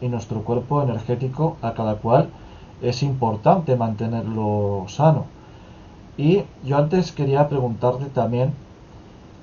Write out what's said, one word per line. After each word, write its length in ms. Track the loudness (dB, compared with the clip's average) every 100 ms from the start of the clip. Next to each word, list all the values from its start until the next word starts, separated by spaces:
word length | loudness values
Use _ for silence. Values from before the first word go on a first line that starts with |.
y 80 | -4
nuestro 340 | -4 -4 -6
cuerpo 400 | -2 -2 0 0
energético, 760 | 0 -2 -4 -2 -4 -2 -2 -2
a 120 | -6
cada 220 | -2 -2 -2
cual 320 | 4 4 2 -6 -20 -20 -20 -4
es 220 | -4 0
importante 720 | -2 0 0 2 4 4 2 0
mantenerlo 1080 | 0 -2 -4 -4 -4 -2 0 0 0 -2 -6
sano. 380 | 2 4 4 -2 -12 -20 -20 -20 -20 -20 -20 -14 0
Y 260 | 2 2 0 -8
yo 140 | -2 0
antes 340 | 2 2 0
quería 380 | -2 2 2 2
preguntarte 560 | 0 -2 0 0 0 -2
también, 440 | -2 0 0 -2 -4 -14 -20 -20 -20 -20 -20 -20 -20